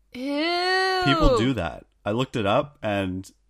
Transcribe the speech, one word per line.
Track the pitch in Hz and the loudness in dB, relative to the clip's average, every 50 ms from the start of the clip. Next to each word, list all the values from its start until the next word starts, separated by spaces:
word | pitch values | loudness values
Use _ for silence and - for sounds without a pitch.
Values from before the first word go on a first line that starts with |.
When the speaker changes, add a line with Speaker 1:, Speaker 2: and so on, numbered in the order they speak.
| _ _ - | _ _ -12
Speaker 1:
Ew. | 247 262 285 285 294 311 339 349 349 359 370 370 381 381 381 370 370 359 | -8 -6 -4 -2 -2 -2 -2 -2 0 0 0 2 2 2 2 0 0 0
Speaker 2:
People | - - 320 302 277 247 | 0 2 4 4 4 4
do | 220 117 135 131 | 4 2 0 -2
that. | 101 82 80 - - - _ _ _ - | -2 -4 -6 -8 -10 -18 _ _ _ -6
I | 104 | -4
looked | 107 123 131 - - | -2 -2 -2 -2 -2
it | 123 101 | -2 0
up, | 98 110 139 147 143 - - | 2 2 2 0 -2 -8 -8
and | - 107 101 101 95 92 92 92 95 - - _ _ | -4 -2 -2 -2 -2 -2 -4 -6 -8 -12 -18 _ _